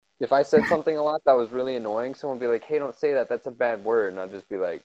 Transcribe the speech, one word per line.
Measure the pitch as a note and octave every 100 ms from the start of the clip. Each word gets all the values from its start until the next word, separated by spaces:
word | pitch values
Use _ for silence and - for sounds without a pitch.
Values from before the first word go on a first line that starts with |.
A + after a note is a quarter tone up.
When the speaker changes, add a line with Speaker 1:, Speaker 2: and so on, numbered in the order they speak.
| _ _
Speaker 1:
if | B2
I | C#3
said | D3 D#3
Speaker 2:
<laughs> | -
Speaker 1:
something | E3 D#3 D#3
a |
lot | D3+ D#3 -
that |
was | B2+ A#2
really | B2+ C3 B2+
annoying, | G#2+ A2 B2 C3+
someone | D3 B2+
would | B2
be |
like, | A#2
"Hey, | - D3+
don't | C#3 -
say | D3+
that. | C#3 A2+
That's | A#2+ C3+
a |
bad | A#2+ B2 A2+
word." | G#2 A2+ G2+
And | F#2
I'd | F#2+
just | G2 -
be | G2
like, | F2+ D#2+